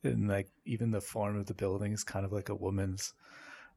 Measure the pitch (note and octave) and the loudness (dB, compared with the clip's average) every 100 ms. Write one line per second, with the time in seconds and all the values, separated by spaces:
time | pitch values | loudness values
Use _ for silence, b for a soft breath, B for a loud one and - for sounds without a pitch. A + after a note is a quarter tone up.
0 | C3+ A2+ G#2 G2 G2 _ - A2+ A#2 G#2 | 0 2 4 2 0 _ -4 0 2 2
1 | - A2 G2+ G#2 G2+ F#2 G2+ G2 G#2 G#2+ | 0 0 0 0 -2 0 2 2 0 -2
2 | - G2 F#2+ G2+ G2 G2+ F#2+ G2 G2 G2 | -2 -2 0 -2 -2 -2 0 2 2 0
3 | - - B B B B B | -6 -10 B B B B B